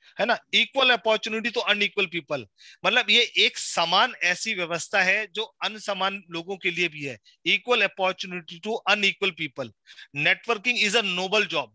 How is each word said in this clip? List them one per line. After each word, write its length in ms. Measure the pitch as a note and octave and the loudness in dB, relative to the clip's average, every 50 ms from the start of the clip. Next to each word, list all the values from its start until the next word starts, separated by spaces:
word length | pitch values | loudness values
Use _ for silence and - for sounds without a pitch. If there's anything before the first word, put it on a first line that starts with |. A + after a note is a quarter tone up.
| _ _ _ - | _ _ _ -2
है 60 | D3 | 0
ना। 120 | E3 E3+ - _ - - | 0 0 -2 _ 0 2
Equal 360 | G#3 A3+ - - C4+ C4 B3+ | 2 2 2 2 2 4 4
opportunity 600 | A#3+ G3+ - A3 A3 G#3 - A3+ G#3+ A3+ G#3+ A#3 | 4 4 2 2 0 0 0 -4 -4 -4 -4 -4
तो 100 | - A#3+ | -2 -2
unequal 460 | F#3+ F#3+ G#3 G#3 G#3 F#3 - G3+ G3 | 0 0 0 0 0 -2 0 -2 -2
people, 400 | D#3+ F3 E3+ C#3+ - D3+ C3 G#2+ - _ _ - - - _ - | -2 -4 -6 -6 -4 -6 -6 -6 -10 _ _ -20 -20 -8 _ 0
मतलब 260 | F#3+ A3 B3 A3+ G3+ | 2 2 2 2 4
ये 220 | G#3+ A#3+ A3+ - - | 4 4 4 2 2
एक 220 | F3+ G#3 B3 - - | 2 2 2 2 -2
समान 560 | - - - F#3+ E3 - F3+ G3 A#3+ B3 G#3 - | -6 -4 -2 0 0 2 4 2 2 2 0 -2
ऐसी 320 | E3+ F3 F3+ - - A3+ G#3+ | -2 -2 0 -2 -2 -4 -4
व्यवस्था 480 | F3+ F3 D#3+ E3+ D#3 - - - G3 | -4 -4 -4 -4 -6 -4 -2 0 2
है 240 | F3+ F#3 G3 G#3+ G#3+ G3 D#3+ | 2 2 2 0 -2 -6 -8
जो 80 | G#3 | -8
अनसमान 800 | A3 - _ - E3+ G3 G#3+ G#3 - G#3+ G3 F#3+ F#3+ G3 G3 G3+ F#3 F3 | -8 -8 _ -8 -8 -6 -6 -6 -6 -6 -2 -2 -2 -2 -2 -6 -10 -10
लोगों 260 | E3+ E3 E3 F#3 G3 | -10 -8 -8 -8 -8
के 140 | F3 - F3+ | -4 -4 -2
लिए 180 | E3+ E3+ F3 E3 | -2 0 -2 -2
भी 160 | D3+ D3+ C#3+ | -4 -6 -10
है। 140 | C#3 A#2 - _ _ _ _ - F3 | -10 -10 -12 _ _ _ _ 0 0
Equal 340 | G3 G3 - A#3+ B3 A3+ | 0 0 2 0 2 2
opportunity 760 | G3 F#3 - - F#3 F#3 F#3 - - F#3 F3+ F3+ D#3 - F3 E3+ - | 2 0 0 0 -2 -2 -2 -4 -8 -10 -10 -12 -12 -14 -16 -10 -6
to 100 | G#3+ A3+ - - F#3+ | -6 -4 -2 0 0
unequal 400 | G3+ G#3 G3+ G3 - - G3 F#3+ | 0 2 2 0 0 0 -2 -4
people। 400 | D#3+ - D#3+ C#3 - C#3+ B2+ A2+ - _ _ - - - - _ - | -2 -4 -8 -8 -8 -8 -10 -10 -12 _ _ -20 -20 -20 -18 _ -6
Networking 760 | C#3+ D3+ F3 F#3 - - A#3 A#3 G#3 G3+ B3 A#3+ G3+ G#3+ G3+ | 0 2 2 2 0 0 -4 -4 -2 -2 -2 0 0 0 2
is 140 | G3 A#3+ G#3 | 2 2 0
a 140 | F#3+ F3 F3+ | 0 -2 -2
noble 300 | F#3 F#3 G3+ G#3+ G3+ D#3+ | -2 0 2 0 0 0
job। 160 | E3 D3+ B2 G#2+ | -2 -4 -4 -6